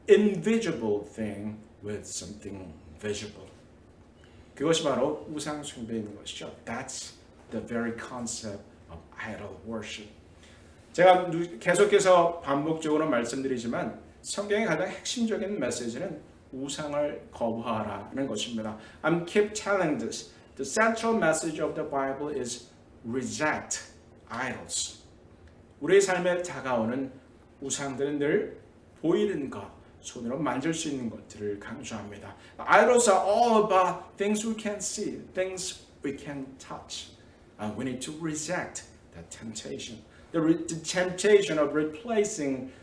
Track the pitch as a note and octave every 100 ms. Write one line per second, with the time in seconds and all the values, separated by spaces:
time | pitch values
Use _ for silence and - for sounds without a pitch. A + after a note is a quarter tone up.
0 | - G#3 G#3 E3+ G#3 A3+ F#3 A#2 A2 G2+
1 | - - G#2+ G2+ G#2+ G#2+ - - G#2 G#2
2 | F2+ - F2+ G#2 G2 F#2+ F2+ D#2 - -
3 | G#2+ G#2 G#2 - - - - - - -
4 | - - - - - - D3 E3 D#3 A#2+
5 | C#3+ D3+ - D3+ D#3 D3+ C#3 B2+ A2+ A2+
6 | G2+ G2 - - D#2 - - A#2 C3+ -
7 | - - - - - A2 G#2 A#2 A#2 -
8 | - B2 A#2 - A2 G2+ - - - D#2+
9 | - - A2 F#2+ F#2+ F#2+ G#2+ A2 G#2 -
10 | G#2+ - - - - - - - - -
11 | F#3 F3+ E3+ E3 E3+ - F3+ F3+ G3+ G3+
12 | F#3 F3 E3+ - C#3 C#3+ D#3 D#3+ D#3 D3+
13 | D#3 A#2+ A#2 C3+ C3 B2 A2+ D#3 C3+ -
14 | - - - - G3+ G#3 G#3 D#3 F#3 -
15 | - B3 A3+ A3 F#3+ G3+ B2 A#2 A#2 A#2+
16 | F#3 D#3 - - - C3 C#3 - D3 D3
17 | D3 - - - A#2 A2 A#2 A2 G#2 G2+
18 | G2+ A#2+ C3+ G#2+ - A2+ G#2+ G#2 - -
19 | D#3 E3+ E3+ G#3 G#3 - G3 G3+ E3 C3
20 | A2 - - - - - C3+ A3 A3+ A3+
21 | A3+ G#3+ D#3+ D#3 E3 D3+ A#2+ D#3 D3 C#3
22 | C3+ C#3 D3 C#3 A#2+ A#2 - - - -
23 | A2+ B2+ A2+ G#2+ D3+ A#2+ - - - -
24 | - - - A2+ B2+ G#2+ - - - -
25 | - - - - - - - - D3 G3
26 | F#3+ F3+ F3+ F3 - C3+ C3 A#2+ A2 C3
27 | C#3 - - - - - C3+ - C#3 B2+
28 | C#3+ D3 C#3+ G3+ - - - - - -
29 | D#3 G3+ G#3 E3+ C3 G#2+ G2 - - -
30 | - A#2+ A#2 C3+ C#3+ B2 D#3 D#3+ D#3 C3+
31 | A#2 G#2+ - G#2+ G#2 G2+ - A2+ - A2
32 | G2+ G2 F#2 - - - - F#3 A3+ A#3+
33 | G#3+ F#3 F#3+ A3 A#3+ A3 F#3+ F#3+ F#3 E3+
34 | - - G3+ G#3+ A3+ G#3+ G#3 G3+ - -
35 | E3 A2+ - F#3 F#3 F#3 - - - -
36 | C#3+ C3+ D3 C#3+ C3 - - D3 - -
37 | - - - - - - G#2+ G#2 C3 B2
38 | - D#3 E3 D3+ - F3 - - - -
39 | - F2 E2+ - A2+ G#2+ C#3+ - - A2
40 | - - - E3+ D#3+ E3 - D#3+ - F3+
41 | F3+ F3 G3+ G3+ - D3+ C#3+ D3+ D3+ -
42 | A#3+ A3 G3+ - C#3 C3 C3 -